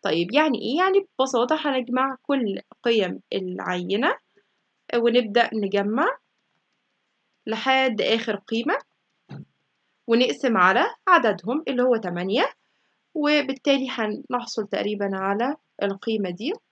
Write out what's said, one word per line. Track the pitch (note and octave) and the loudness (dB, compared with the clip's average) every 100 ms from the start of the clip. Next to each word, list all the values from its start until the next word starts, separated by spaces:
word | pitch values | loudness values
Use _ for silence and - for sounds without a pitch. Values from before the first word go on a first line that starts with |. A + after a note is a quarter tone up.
طيب | - D#3+ F3 | 0 0 2
يعني | B3+ D#4 B3 | 2 2 0
إيه؟ | G#3+ C#4+ | -2 0
يعني | F#4+ G4 G4 - | 2 2 0 -4
ببساطة | C4 B3+ B3 D#4 | 0 2 0 0
هنجمع | D4+ C4 A#3+ B3 C4+ C4 | 0 -2 -2 -2 -2 -4
كل | _ C#4 A3 F#3+ - - | _ -2 -2 -4 -10 -6
قيم | A#3+ A#3 F#3 F#3 _ | 0 2 0 -4 _
العينة | G3 F#3 F#3 F3+ F3+ F3+ G3 D4 C5 _ _ _ _ _ _ _ A#3+ | -6 -4 -6 -4 -4 -2 0 0 -2 _ _ _ _ _ _ _ 0
ونبدأ | A#3 A#3+ A3+ G#3+ A#3 | 2 2 2 0 0
نجمع | A3+ G3+ G3 G3+ A3+ F4+ C#5+ _ _ _ _ _ _ _ _ _ _ _ _ - | 0 -2 0 0 0 0 -2 _ _ _ _ _ _ _ _ _ _ _ _ -8
لحد | A3 - C4 C4 G#3+ | -4 2 4 4 2
آخر | - A3+ A3+ G3 | 0 0 0 -6
قيمة | - A3+ B3+ B4+ - _ _ _ _ - - _ _ _ _ _ - | -4 -4 0 -4 -6 _ _ _ _ -18 -18 _ _ _ _ _ 0
ونقسم | A#3 B3 C#4+ C4+ G#3+ | 4 4 2 0 4
على | F3+ G3+ F#4+ - - | 6 4 2 -2 2
عددهم | F4 A#3 F3+ F#3 C#4+ D#4+ | 4 4 -2 -2 -4 -4
اللي | B3+ | 0
هو | B3 A#3 | 2 2
تمانية، | G3+ F3 F#3 A3 B4+ - _ _ _ _ _ | 0 -4 -2 0 0 -4 _ _ _ _ _
وبالتالي | D#4 D4 D4+ C#4 C4+ - C#4 B3+ | -2 2 2 0 -4 0 0 0
هنحصل | A#3+ G#3+ G#3+ - B3 A3+ - G3+ | -4 -4 -4 -6 -6 -4 -8 -4
تقريبًا | F#3+ G3+ G#3 G3+ | -4 -4 -2 -2
على | G3 F#3+ G3+ B3 D#4 _ - | -2 -2 0 -2 -4 _ -6
القيمة | G3+ G3 - A3 F#3+ | -4 -4 -4 -2 -4
دي. | F3+ A#3 A#4 _ | -6 -6 -8 _